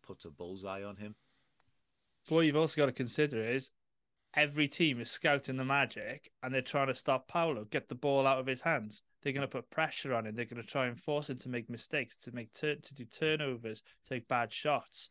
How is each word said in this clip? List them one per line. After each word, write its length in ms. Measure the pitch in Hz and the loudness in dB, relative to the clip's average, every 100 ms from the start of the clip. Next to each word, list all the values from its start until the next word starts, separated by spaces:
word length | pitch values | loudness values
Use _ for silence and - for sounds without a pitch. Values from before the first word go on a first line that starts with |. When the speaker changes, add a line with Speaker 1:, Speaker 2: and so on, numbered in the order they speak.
Speaker 1:
puts 240 | - 92 85 | -18 -16 -14
a 60 | |
bullseye 520 | 71 87 95 95 95 | -12 -10 -8 -8 -8
on 120 | 101 98 | -8 -10
him. 180 | 107 107 _ _ _ _ _ _ _ _ _ _ - | -12 -14 _ _ _ _ _ _ _ _ _ _ 0
Speaker 2:
What 120 | 160 | 4
you've 140 | 160 147 | 6 4
also 200 | 160 - | 2 4
got 60 | 139 | 2
to 40 | |
consider 520 | 127 123 - 151 113 | 2 -2 0 0 0
is 260 | 110 131 - _ _ _ _ _ _ | 0 0 -2 _ _ _ _ _ _
every 340 | - 151 147 143 | 2 2 4 2
team 320 | - 160 120 | 4 2 2
is 100 | 117 | -4
scouting 460 | - 160 143 - 131 | 0 2 2 2 -2
the 60 | |
Magic 680 | 131 139 127 - 107 127 - _ | 2 2 2 -2 -8 -10 -14 _
and 120 | 127 | -4
they're 80 | 131 | -2
trying 240 | 127 143 135 | 0 2 2
to 80 | 123 | 0
stop 320 | - 131 - | 2 0 0
Paolo, 380 | 175 165 120 107 | 0 2 0 -2
get 240 | 147 - | -4 -4
the 60 | 123 | -2
ball 300 | 147 139 135 | 2 6 6
out 140 | 131 | 4
of 80 | 131 | 2
his 140 | 131 | 0
hands. 420 | 170 147 107 - - _ | 2 0 -2 -10 -18 _
They're 120 | 143 | -4
gonna 140 | 135 139 | -2 -2
put 220 | 131 - | -4 -4
pressure 440 | - 156 - 139 | -2 -2 -2 -2
on 120 | 117 110 | 0 0
him. 100 | 110 | -4
They're 100 | 117 | -6
gonna 180 | 120 | -8
try 240 | 104 139 123 | -4 0 0
and 120 | 117 | -2
force 300 | - 147 147 | -2 -2 -2
him 80 | 127 | -6
to 100 | 131 | -6
make 200 | 123 117 | -6 -6
mistakes, 460 | 117 - 147 123 - | -8 -4 -4 -4 -8
to 140 | - | -12
make 220 | 120 110 | -10 -10
tur-, 220 | - 151 147 | -4 -4 -4
to 180 | - - | -8 -14
do 100 | 117 | -14
turnovers, 800 | - 156 156 143 120 113 110 - _ - | -2 0 2 0 -4 -6 -10 -14 _ -8
take 200 | 127 - | -6 0
bad 240 | 123 113 | 0 0
shots. 560 | - 151 135 - - - | -2 0 0 -2 -14 -16